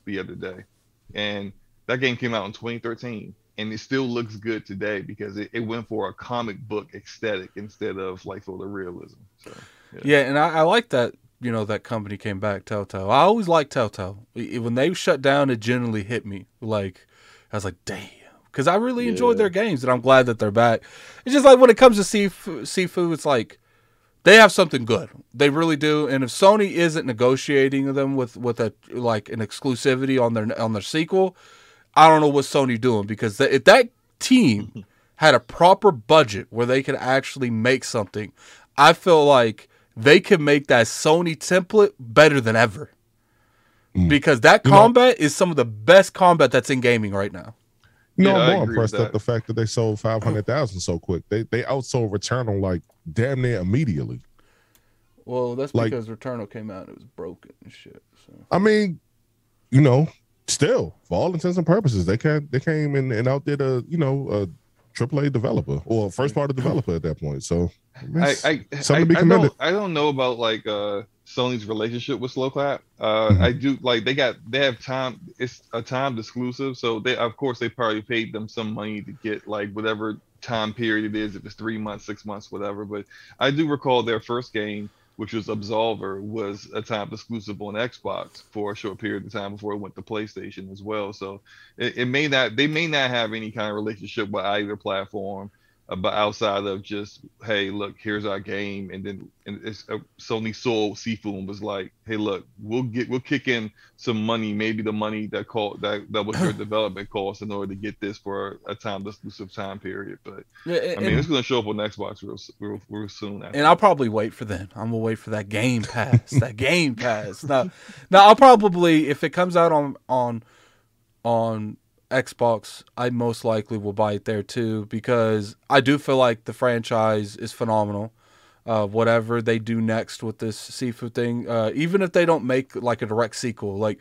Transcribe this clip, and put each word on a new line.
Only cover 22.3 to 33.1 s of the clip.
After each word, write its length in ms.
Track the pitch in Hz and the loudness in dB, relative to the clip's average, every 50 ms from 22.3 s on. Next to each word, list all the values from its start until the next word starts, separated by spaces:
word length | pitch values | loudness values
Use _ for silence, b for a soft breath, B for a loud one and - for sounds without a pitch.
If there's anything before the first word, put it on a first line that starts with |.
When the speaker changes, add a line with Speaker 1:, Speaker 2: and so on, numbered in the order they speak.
| - - - 202 160 113 117 | -2 -6 -12 -10 -10 -10 -10
Speaker 2:
Sifu, 500 | - - 190 185 165 - 185 175 170 160 | -6 -4 -2 -2 -2 -2 -2 -2 -2 -2
it's 120 | 143 - | -2 0
like, 340 | 151 135 117 110 - - _ _ _ _ _ _ _ _ _ _ _ _ _ - | 0 0 0 0 -4 -10 _ _ _ _ _ _ _ _ _ _ _ _ _ 6
they 120 | 175 208 | 10 10
have 140 | 226 220 190 | 10 10 8
something 320 | - - 180 151 151 127 117 | 6 4 0 2 0 -4 0
good. 260 | 110 113 92 113 - - - - _ - | 0 0 0 -2 -6 -16 -20 -20 _ 0
They 160 | 123 143 143 | 2 2 2
really 240 | 139 160 165 165 156 | 4 2 0 0 0
do. 300 | 135 151 151 151 151 151 | 0 2 2 2 2 0
And 140 | 143 139 135 131 | 0 -2 -2 -2
if 80 | 117 | -2
Sony 400 | - - 190 196 214 214 202 190 | 0 4 6 6 6 6 2 0
isn't 340 | 123 165 170 165 151 165 - | 0 0 0 2 0 -2 -4
negotiating 880 | 131 117 107 123 127 135 131 - - 143 135 135 135 139 139 135 139 135 | -4 -2 2 2 2 2 2 0 0 2 2 2 2 2 0 -2 -2 0
them 220 | 139 139 135 135 | -2 -2 -2 -2
with, 200 | 135 127 117 - | -2 -4 -4 -6
with 240 | 101 123 120 113 117 | -6 -4 -4 -2 -2
a, 140 | 117 107 - _ _ - | -4 -4 -6 _ _ -12
like, 400 | - 123 123 117 113 - - - | -8 -4 -2 -2 -2 -2 -4 -8
an 100 | - 113 | -8 -8
exclusivity 800 | 107 - - - - 135 123 117 - 139 131 127 135 135 135 127 | -8 -8 -8 -6 -4 -4 -2 0 0 0 0 0 0 0 2 2
on 120 | 120 117 117 | 2 2 0
their, 260 | 113 107 113 - - | -2 -2 -4 -4 -4
on 140 | 113 113 110 | -4 -4 -4
their 80 | 101 | -4
sequel, 560 | - - - 156 165 - 190 190 190 185 - b b b b b b b b b b b b | -6 -4 -4 -4 -2 0 0 0 0 0 -4 b b b b b b b b b b b b
I 140 | 147 156 160 | 8 10 10
don't 100 | 160 156 | 10 8
know 80 | 151 | 6
what 160 | 147 139 143 139 | 4 4 2 0
Sony 360 | - - 147 135 127 120 110 | 0 0 0 2 2 0 0
doing, 240 | 120 127 113 104 101 | 2 2 2 0 -2
because 320 | 104 | -4